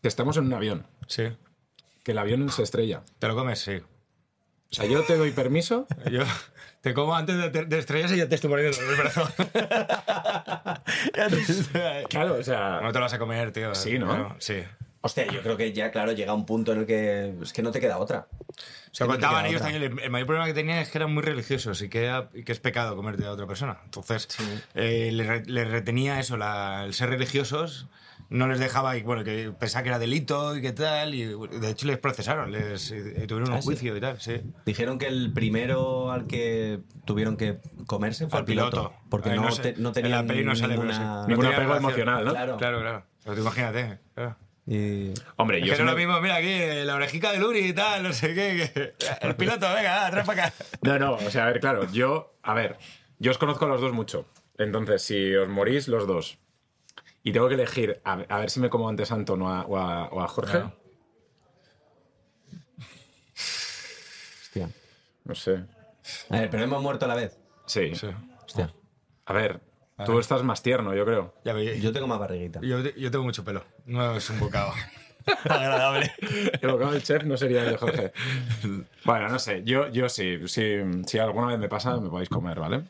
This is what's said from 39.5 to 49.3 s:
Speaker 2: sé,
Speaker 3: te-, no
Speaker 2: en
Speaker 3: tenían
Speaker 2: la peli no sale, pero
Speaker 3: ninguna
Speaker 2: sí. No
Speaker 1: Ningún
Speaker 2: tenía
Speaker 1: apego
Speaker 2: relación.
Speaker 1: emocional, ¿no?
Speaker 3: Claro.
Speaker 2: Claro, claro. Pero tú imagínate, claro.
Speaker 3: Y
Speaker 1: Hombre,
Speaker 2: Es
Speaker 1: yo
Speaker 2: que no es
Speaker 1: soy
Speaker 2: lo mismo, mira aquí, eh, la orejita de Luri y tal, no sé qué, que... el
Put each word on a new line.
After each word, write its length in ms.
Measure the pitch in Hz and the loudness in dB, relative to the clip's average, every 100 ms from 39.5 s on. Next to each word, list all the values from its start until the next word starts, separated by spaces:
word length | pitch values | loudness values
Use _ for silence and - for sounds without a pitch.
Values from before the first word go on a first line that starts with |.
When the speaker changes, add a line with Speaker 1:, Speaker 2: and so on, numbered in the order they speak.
Speaker 2:
sé, 100 | 117 123 | 2 -2
Speaker 3:
te-, 60 | - | 0
no 100 | 120 | 0
Speaker 2:
en 40 | |
Speaker 3:
tenían 160 | 117 120 123 | 2 2 2
Speaker 2:
la 40 | 117 | 2
peli 160 | 127 | 0
no 140 | 135 123 | 2 2
sale, 180 | 123 | 2
pero 140 | 120 113 | 2 0
Speaker 3:
ninguna 80 | 107 | -2
Speaker 2:
sí. 60 | |
No 240 | - - - | -2 -2 2
Speaker 1:
Ningún 160 | 117 | 6
Speaker 2:
tenía 120 | 127 139 | 6 6
Speaker 1:
apego 160 | 135 | 4
Speaker 2:
relación. 160 | 143 139 | 4 2
Speaker 1:
emocional, 340 | 127 113 123 | 2 2 2
¿no? 60 | 110 | 2
Speaker 3:
Claro. 240 | 131 127 117 | 0 -2 0
Speaker 2:
Claro, 240 | 120 120 | 0 0
claro. 240 | 113 113 - _ | -2 -6 -10 _
Pero 140 | 110 104 | -6 -2
tú 60 | |
imagínate, 560 | 110 120 120 113 120 101 _ - | -2 0 -2 -2 -4 -8 _ -8
claro. 200 | 120 113 - _ - | -8 -8 -18 _ -4
Speaker 3:
Y 460 | 107 104 101 98 92 - - | -2 0 -2 -4 -6 -10 0
Speaker 1:
Hombre, 220 | 101 92 | 2 4
Speaker 2:
Es 60 | - | 2
Speaker 1:
yo 100 | 147 | 4
Speaker 2:
que 80 | |
no 60 | 160 | 4
es 40 | 165 | 4
Speaker 1:
soy 80 | |
Speaker 2:
lo 40 | 175 | 2
mismo, 120 | 175 | 2
mira 140 | 185 | 2
aquí, 140 | 175 175 | 0 0
eh, 360 | 190 165 147 | 0 0 0
la 120 | 143 143 | -2 0
orejita 340 | 143 151 208 | 0 0 0
de 80 | 196 | 2
Luri 220 | 214 226 | 2 2
y 120 | 190 | 2
tal, 300 | 175 208 202 | 2 2 0
no 100 | 185 | -2
sé 220 | 131 156 | 0 0
qué, 340 | 170 202 175 160 | 2 0 2 0
que... 200 | - 139 - - 143 | -2 -6 -4 -4 -2
el 120 | 143 | -2